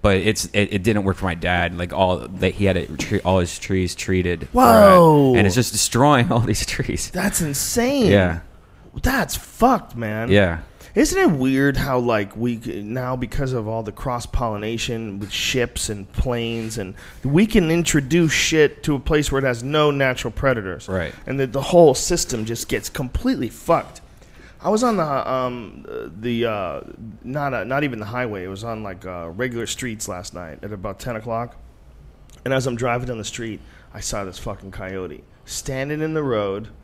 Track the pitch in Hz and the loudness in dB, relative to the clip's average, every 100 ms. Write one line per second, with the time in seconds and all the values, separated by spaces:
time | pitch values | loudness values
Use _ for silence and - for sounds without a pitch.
0 | 104 95 92 107 - 107 101 104 92 104 | 4 2 2 -2 -2 0 0 0 0 2
1 | 95 90 95 85 87 87 87 87 87 78 | 0 0 -2 -2 -2 0 0 -4 -6 0
2 | 95 90 58 92 92 90 98 92 76 73 | 2 0 -4 -2 -2 2 0 0 -2 -8
3 | - 101 - 95 87 - - 95 90 - | -4 -2 2 2 0 -4 -4 -2 -2 -4
4 | - 92 87 85 - 247 247 226 202 185 | -2 0 0 -2 -2 4 8 10 10 10
5 | 170 147 139 123 101 95 120 104 - 117 | 8 8 6 6 4 4 0 0 0 4
6 | 143 143 110 117 113 107 - - 123 - | 6 6 4 2 2 0 -2 -4 -4 -4
7 | - 180 202 - 156 139 - 240 233 285 | -6 -4 -2 -2 -4 -4 -2 0 0 2
8 | 214 101 90 82 - - - - - - | 6 6 4 0 -8 -20 -20 -20 -18 -2
9 | - 262 190 - - - 240 240 - 117 | 0 0 -2 -6 -10 2 4 4 -2 -8
10 | 110 107 113 98 95 80 - - - - | -6 -4 2 4 4 0 -8 -20 -6 2
11 | 302 381 370 147 131 135 139 131 131 127 | 2 4 4 4 2 4 2 2 0 0
12 | 120 110 101 107 120 117 117 80 104 123 | 2 0 -2 -4 -4 -2 -6 -8 -6 -6
13 | 127 127 123 - 135 127 107 113 107 - | -4 -6 -4 -4 -2 -2 -4 -6 -6 -8
14 | 139 123 - - 120 104 107 117 - 113 | -6 -6 -4 -2 -2 -4 -4 -4 -4 -6
15 | 113 98 101 - - 127 120 - - 104 | -6 -8 -8 -6 -2 0 -2 -4 -6 -6
16 | 95 - 131 120 117 117 110 110 92 104 | -8 -4 -2 0 -2 -4 -6 -6 -8 -10
17 | - - 131 151 220 226 165 165 165 151 | -18 -8 2 4 6 4 4 2 2 0
18 | 131 170 165 - - 156 143 - - 139 | 2 2 4 2 2 4 4 4 -2 -2
19 | - 151 143 135 135 120 127 151 151 143 | 2 0 2 0 0 -2 -2 2 2 2
20 | 135 123 123 - 139 120 95 85 - 95 | 0 0 -6 -2 0 0 -4 -8 -4 -4
21 | 78 - - 131 135 135 135 175 160 127 | -4 -8 -8 -4 -2 -4 4 8 8 8
22 | - 175 - 120 110 117 - 120 - - | 0 -2 -2 -4 -4 -6 -4 -6 -6 -8
23 | 127 - 247 247 120 - - 165 - - | -6 -2 -2 -2 -4 -8 0 0 0 -16
24 | - - - - - - 170 214 247 208 | -20 -20 -20 -20 -20 -8 0 2 2 0
25 | 156 135 - 131 127 123 104 - - 62 | 0 -2 -2 -2 -4 -6 -12 -16 -12 -10
26 | 57 82 117 117 117 107 92 69 - - | -10 -8 -4 -2 0 -2 -4 -6 -12 -16
27 | 113 - 117 139 143 123 98 135 147 117 | -16 -16 -10 -6 -4 -4 -4 -2 -2 -4
28 | 101 123 123 104 92 98 117 113 107 90 | -8 -6 -6 -6 -8 -10 -10 -10 -10 -12
29 | 90 90 85 90 127 117 98 - 127 107 | -12 -10 -10 -6 -6 -4 -8 -8 -8 -8
30 | - 90 90 - 85 69 101 104 101 95 | -10 -10 -12 -12 -14 -14 -12 -10 -10 -10
31 | - 110 117 113 123 - - - - - | -10 -8 -6 -6 -6 -12 -20 -20 -20 -20
32 | - - - - 123 135 127 120 123 117 | -20 -20 -20 -14 -2 -2 0 -2 -2 -2
33 | 123 117 101 - 113 101 - - - 104 | -4 -8 -8 -8 -10 -10 -14 -20 -20 -12
34 | - 113 98 87 - 98 98 92 95 95 | -8 -6 -8 -10 -10 -10 -12 -12 -10 -8
35 | 90 71 - - - - - 131 139 151 | -10 -12 -18 -20 -12 -12 -8 -6 -4 -4
36 | 156 156 143 110 101 98 113 - | -4 -2 -2 0 -2 -4 -8 -18